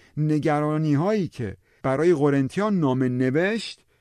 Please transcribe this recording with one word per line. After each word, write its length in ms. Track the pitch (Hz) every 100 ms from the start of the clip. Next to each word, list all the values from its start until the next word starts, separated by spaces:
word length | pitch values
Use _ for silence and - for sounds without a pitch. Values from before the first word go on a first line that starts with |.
| _ -
نگرانی 760 | 151 151 156 147 151 156 156
هایی 340 | 143 185 220 143
که 300 | - 107 90 _ _
برای 300 | 135 135 170
قرنتیان 640 | 156 147 139 135 185 214 196
نامه 300 | 139 127 127
نوشت، 760 | 123 127 143 190 220 - - _ _